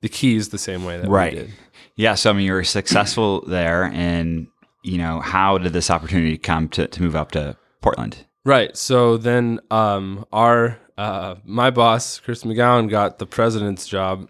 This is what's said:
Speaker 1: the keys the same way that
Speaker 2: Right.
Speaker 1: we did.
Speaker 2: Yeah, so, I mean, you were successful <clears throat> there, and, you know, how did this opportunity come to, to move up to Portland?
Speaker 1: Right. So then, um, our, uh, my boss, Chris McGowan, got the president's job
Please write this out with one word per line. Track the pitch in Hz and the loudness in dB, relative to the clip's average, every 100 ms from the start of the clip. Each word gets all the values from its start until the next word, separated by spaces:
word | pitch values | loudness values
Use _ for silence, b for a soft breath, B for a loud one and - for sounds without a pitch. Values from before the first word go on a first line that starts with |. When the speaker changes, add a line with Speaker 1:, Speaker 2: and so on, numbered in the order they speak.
Speaker 1:
the | 113 | -8
keys | - 131 110 104 | 0 2 2 -2
the | 101 | -8
same | - 92 | -8 -8
way | 90 87 | -8 -6
that | 95 | 2
Speaker 2:
Right. | 98 85 | 2 2
Speaker 1:
we | 64 | -2
did. | 60 98 b b b - | -12 -16 b b b 0
Speaker 2:
Yeah, | 110 | 2
so, | 101 110 | 4 2
I | |
mean, | 101 95 | 4 2
you | |
were | 95 | 0
successful | 90 104 - - 104 - 107 95 | 0 -2 2 2 2 0 0 0
<clears throat> | - | -2
there, | 90 85 85 92 | -2 0 0 0
and, | 82 87 85 82 82 80 _ _ _ | -2 -2 0 -2 -4 -8 _ _ _
you | - 90 | -6 -4
know, | 82 82 | -2 -4
how | - 95 98 95 | -2 0 2 2
did | 90 | 0
this | 85 - | -2 0
opportunity | 85 82 90 80 78 | -2 0 0 0 -2
come | - 80 78 | -2 -2 -2
to, | - 78 | -2 -4
to | - | -2
move | 87 78 | -2 -2
up | 76 | -4
to | 80 73 - _ _ | -6 -6 -10 _ _
Portland? | - - 57 - _ _ | -2 -2 -8 -12 _ _
Speaker 1:
Right. | 135 135 104 - | 2 2 2 -4
So | - 123 120 117 | 0 4 4 2
then, | 117 123 120 113 - | 2 0 0 -4 -2
um, | 110 107 98 95 98 110 | 0 2 0 -4 -10 -6
our, | 107 117 120 117 113 _ - | 2 4 4 2 -2 _ -8
uh, | 107 95 95 92 | -6 -6 -8 -12
my | 104 113 127 | -8 0 2
boss, | 120 117 113 - - | 4 4 4 -2 -10
Chris | - 117 | -8 -8
McGowan, | 113 110 120 123 110 | -4 2 4 4 2
got | 104 101 - | 0 0 -4
the | 101 | -8
president's | - 117 110 104 98 - | 0 0 0 -4 -6 -6
job | 95 95 95 | -4 -4 -4